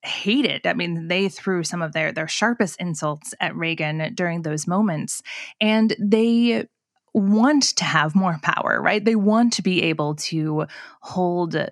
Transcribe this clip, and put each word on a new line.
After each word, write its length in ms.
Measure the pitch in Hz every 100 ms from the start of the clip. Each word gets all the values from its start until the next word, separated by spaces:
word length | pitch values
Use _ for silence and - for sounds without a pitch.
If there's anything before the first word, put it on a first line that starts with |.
hated. 640 | - - 196 254 247 - 180
I 80 |
mean, 360 | 175 175 165 165
they 180 | 180 196
threw 380 | - - 180 160
some 160 | 175
of 100 | 160
their, 220 | 156 156
their 160 | - 160
sharpest 500 | - 214 240 185 -
insults 540 | 175 156 156 151 - -
at 120 | 165
Reagan 600 | - 165 160 156 156 156 -
during 280 | 180 170
those 240 | 160 151 160
moments. 540 | 185 214 151 - - - - - -
And 340 | 214 220 220 -
they 680 | 202 220 226 233 240 226 233 _ _ _ _
want 640 | 220 196 214 247 302 254 -
to 80 |
have 320 | 156 151 151 170
more 240 | 185 160
power, 400 | - - - 55
right? 220 | - 208
They 140 | 208 226
want 340 | 202 220 240
to 80 | -
be 220 | 185 180
able 320 | 165 156 151 151
to 500 | - 160 156 151 151 - - -
hold 560 | - 180 180 175 170 160 -